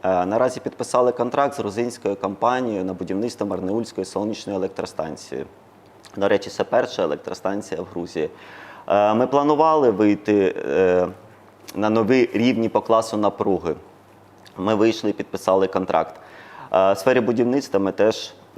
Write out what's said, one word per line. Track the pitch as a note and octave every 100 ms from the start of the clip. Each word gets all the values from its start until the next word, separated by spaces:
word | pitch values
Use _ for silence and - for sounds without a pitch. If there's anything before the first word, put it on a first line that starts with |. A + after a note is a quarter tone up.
Е, | F#2 F#2 F#2
наразі | A2 B2+ B2+
підписали | - - A#2+ B2 B2
контракт | A#2+ B2 - C#3+
з | -
грузинською | G#2 G2 A#2+ - G2+ G2
компанією | G2 G2 A#2+ B2+ B2 G#2
на | F#2
будівництво | F#2 F2+ F#2+ A#2 - G2
Марнеульської | F2+ F#2 G#2+ A2+ -
сонячної | F#2+ F#2+ G#2 G#2+ - G2
електростанції. | F#2 - - - D#2+ C#2+ - B1+ - - - - - - - -
До | G2
речі, | G2+ -
це | -
перша | G2+ A#2+ B2 -
електростанція | E2+ D2+ - F2+ F#2 G2+ - D#2+
в |
Грузії. | F2+ F2 F2 E2 D2+ - - - - - -
Е, | G2+ G#2
ми | A2 B2+
планували | C#3 C#3+ D3+ D#3+ D#3 B2+
вийти, | G2 G#2+ G#2 - G#2 F#2+ - -
е, | D2 F#2 F#2 F2+ F#2+ - - - - -
на | - G#2+
нові | A2 G#2+ C3 -
рівні | G2+ A#2+ A2+ A2+
по | G#2+
класу | - A2+ A2+ G#2+
напруги. | G#2 - G#2 F2+ E2 D2+ - - - - - - - -
Ми | F#2+
вийшли | A2 A2+ A2 G#2+
і |
підписали | G2 - G2 - F#2+ F#2+
контракт. | F#2+ F2+ F2 E2 - - - - - -
Е, | - F#2+
в | G2+
сфері | C3 B2
будівництва | A#2 A#2 A#2+ C3+ - G2
ми | G2
теж | F#2 G#2 A2 - - -